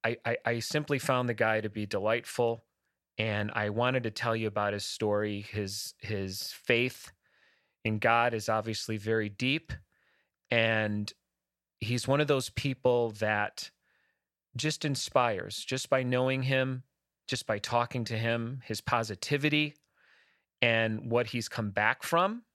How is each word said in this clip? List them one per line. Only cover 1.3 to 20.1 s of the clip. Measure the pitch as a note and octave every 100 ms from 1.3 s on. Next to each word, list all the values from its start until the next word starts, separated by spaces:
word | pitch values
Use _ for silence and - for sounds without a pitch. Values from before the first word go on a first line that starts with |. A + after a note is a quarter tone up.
guy | A2 A2 A2
to | G#2
be | G#2+ G#2
delightful, | G2+ G#2 A#2 - - A#2 A2+ _ _ _ _ _ -
and | A2 G#2 G#2
I | - G#2+
wanted | G#2 B2 C3
to | A#2
tell | G#2+ A#2+
you | A2+ A2
about | G#2 G#2
his | G2+ -
story. | - G#2+ G#2 G#2+ G2+
His, | G2+ G#2+ G2 G2+ - -
his | G2 G#2 F#2+ F#2+ -
faith | - - A#2 B2+ - - _ _ _ _ _ _ _ A2
in | G#2+
God | A2+ A#2 A#2+
is | A2+ G2+
obviously | A2 A2 G#2+ - A2
very | G#2 A2+ G#2+
deep, | G2+ B2+ D3+ - - - _ _ _ _ _ _
and | A#2 A2+ A2 G#2+ G#2 G#2 - _ _ _ _ _ _
he's | G#2+ A#2+ -
one | C#3
of | D3
those | C#3 -
people | - C#3 B2+ B2+ A#2+ A#2 G#2
that | G#2+ G#2+ G#2 - - _ _ _ _ _ _ _ _ A#2+
just | D#3 -
inspires, | D3+ C3+ - C3+ A#2+ G2+ G2+ A2
just | - C3 -
by | C3
knowing | B2+ B2 C3 C3
him, | C3 C3+ C3 B2+ - _ _ _ -
just | B2 -
by | G#2
talking | - A#2+ A#2+ B2+
to | A2 A2
him, | A2+ A#2 A#2 C3 -
his | G#2+
positivity | - A#2+ A2+ G2 - D3 D3 D3+ D3+ - _ _ _